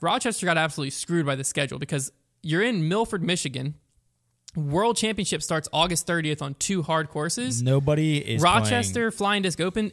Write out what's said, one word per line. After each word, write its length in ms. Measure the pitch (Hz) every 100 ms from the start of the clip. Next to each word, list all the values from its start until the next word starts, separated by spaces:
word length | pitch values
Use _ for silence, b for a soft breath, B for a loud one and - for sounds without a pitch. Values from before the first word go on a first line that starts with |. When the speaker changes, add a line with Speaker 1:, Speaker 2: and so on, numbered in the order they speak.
Speaker 1:
Rochester 460 | 165 247 247 208 180
got 100 | 165
absolutely 320 | 160 147 139
screwed 360 | - - 175 143
by 80 | 135
the 80 |
schedule 340 | 135 - 139 131
because 340 | 143 135 135 - _ _
you're 220 | 160 160
in 260 | 233 214 156
Milford, 320 | 196 202 196
Michigan, 540 | 160 175 147 127 135 151 _ _ _ _ _ _ - -
World 420 | 147 160 226 226
Championship 460 | 220 208 196 165
starts 260 | - 160 -
August 360 | 151 175 165 -
thirtieth 340 | 170 156 147
on 140 | 139 139
two 260 | - 190
hard 280 | 151 160 151
courses. 520 | 151 160 240 247 117
Speaker 2:
Nobody 560 | 127 135 139 151 156 147
is 240 | - 117
Speaker 1:
Rochester 680 | 170 220 214 240 - 233 226
Speaker 2:
playing. 60 | -
Speaker 1:
Flying 240 | 202 208
Disc 180 | 190 156
Open 300 | 180 220 214